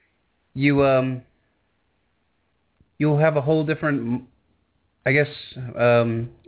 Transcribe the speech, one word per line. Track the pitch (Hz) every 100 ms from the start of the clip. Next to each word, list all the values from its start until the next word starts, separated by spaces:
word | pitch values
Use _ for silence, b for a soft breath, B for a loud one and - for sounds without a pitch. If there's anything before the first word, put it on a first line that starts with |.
| b _ _ _ _
you, | 131 143 139
um, | 135 131 131 127 - _ _ _ _ _ _ _ _ _ _ _ _ _ _ _ _ -
you'll | 151 147
have | 160 151
a |
whole | 135 160
different, | 151 156 156 139 117 123 - _ _ _ _ _ _ _ 131
I |
guess, | 143 147 - - 131 123 -
um, | 120 120 117 113 120 -